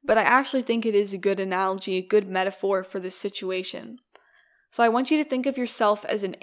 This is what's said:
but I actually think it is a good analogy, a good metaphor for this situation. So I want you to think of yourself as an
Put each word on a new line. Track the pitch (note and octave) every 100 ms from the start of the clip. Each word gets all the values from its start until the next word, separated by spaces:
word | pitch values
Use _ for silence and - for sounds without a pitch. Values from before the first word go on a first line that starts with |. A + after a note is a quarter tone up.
but | - A3
I |
actually | F3+ B3+ C#4 C4+
think | B3 A#3 A3+
it | G3+
is | G3+
a | G3
good | G3 F#3+
analogy, | F#3+ F#3 F#3+ F#3+ G3 F#3
a |
good | F#3 G#3+ F#3+
metaphor | F#3 F#3+ F#3+ G3 F#3+
for | F#3 G3+
this | F#3 -
situation. | G3+ - F#3 F#3 F#3 - - A#3+ _ - _ _ _ _ _
So | -
I | A#3
want | A#3 B3+
you | D#4
to | D4+
think | B3+ C4
of | C4
yourself | B3 - G#3+ G#3 -
as | G#3+
an | G3 F3